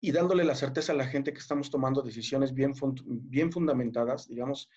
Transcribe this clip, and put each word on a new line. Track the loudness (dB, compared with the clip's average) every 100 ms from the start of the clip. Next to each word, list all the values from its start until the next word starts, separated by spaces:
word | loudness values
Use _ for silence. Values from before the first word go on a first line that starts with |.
y | 2
dándole | 2 4 4 4
la | 2
certeza | 0 -2 0
a | 0
la | 0
gente | 0 -2
que | -6
estamos | -4 -2 0
tomando | 0 2 2
decisiones | -2 -6 -2 0 0
bien | 2 0
fun-, | 0 -4 -4 -6
bien | -8 -2 0 0
fundamentadas, | 2 2 2 0 0 0 -2 -6
digamos, | -8 -6 -6 -8